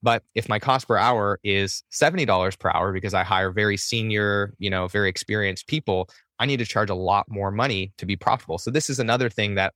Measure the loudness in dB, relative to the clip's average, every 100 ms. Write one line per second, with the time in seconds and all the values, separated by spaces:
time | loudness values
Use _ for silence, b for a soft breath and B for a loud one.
0 | 0 0 -2 -6 -2 0 2 2 4 4
1 | 4 4 2 0 0 0 0 -4 -8 0
2 | 2 2 2 2 2 0 0 0 0 -2
3 | -2 -2 0 0 0 0 0 0 -2 -2
4 | -2 0 0 0 -2 -4 -4 -2 -2 0
5 | 0 -2 -4 -2 -2 -4 -4 -4 0 -2
6 | -2 b _ -4 -2 -2 -2 0 0 0
7 | 0 0 0 -4 -4 0 0 -2 -6 -6
8 | -6 -2 0 0 -2 -6 -2 -2 -2 -2
9 | 0 0 0 -2 0 0 0